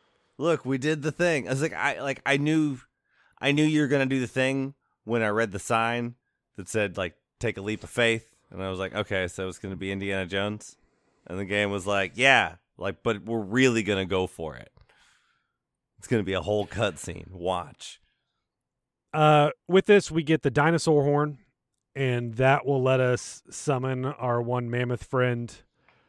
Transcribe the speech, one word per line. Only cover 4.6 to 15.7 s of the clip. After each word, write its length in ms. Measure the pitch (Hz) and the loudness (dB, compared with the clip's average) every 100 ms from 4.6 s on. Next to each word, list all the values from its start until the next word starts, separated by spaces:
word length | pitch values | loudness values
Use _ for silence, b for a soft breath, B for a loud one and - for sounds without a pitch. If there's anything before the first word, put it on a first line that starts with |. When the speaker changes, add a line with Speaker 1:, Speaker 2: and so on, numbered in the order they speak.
| 135 - _ _ 107 | -4 -10 _ _ -4
Speaker 1:
when 160 | 117 | 0
I 60 | 110 | 0
read 220 | 107 113 | 0 0
the 60 | 95 | -2
sign 560 | - 113 117 120 120 - _ _ _ - | -2 0 0 -2 -6 -10 _ _ _ -16
that 100 | 92 | -6
said, 300 | 110 101 90 | -2 -2 -4
like, 180 | 90 - _ - | -8 -10 _ -6
"Take 180 | 113 98 | -6 -4
a 40 | |
leap 220 | 101 107 | -6 -6
of 60 | - | -6
faith." 460 | 120 117 110 - _ _ | 0 2 2 -4 _ _
And 100 | 92 | -10
I 80 | 95 | -8
was 100 | 92 | -6
like, 140 | 95 | -6
"Okay, 340 | 104 101 98 90 | -6 -4 -2 -4
so 180 | - 95 | -4 -8
it's 120 | - | -8
gonna 160 | 98 90 | -10 -8
be 140 | 95 | -6
Indiana 340 | 98 98 95 87 | -6 -4 -4 -4
Jones." 500 | 98 104 104 - - _ _ _ _ - | -4 -4 -6 -14 -20 _ _ _ _ -12
And 140 | 92 | -8
the 60 | 98 | -4
game 260 | 104 101 | -2 0
was 160 | 101 95 | -2 -2
like, 240 | 101 95 110 | -2 -2 2
"Yeah, 400 | 135 123 85 85 _ - | 4 4 2 -4 _ -8
like, 260 | 98 90 | -8 -4
but 200 | 117 104 | -4 -4
we're 160 | 110 117 | -4 -6
really 420 | 98 120 131 113 | -2 4 4 4
gonna 220 | 98 95 90 | 0 0 0
go 220 | 95 92 | -2 -2
for 280 | - 80 60 | -6 -10 -10
it. 140 | - _ _ _ _ _ _ _ _ _ _ | -18 _ _ _ _ _ _ _ _ _ _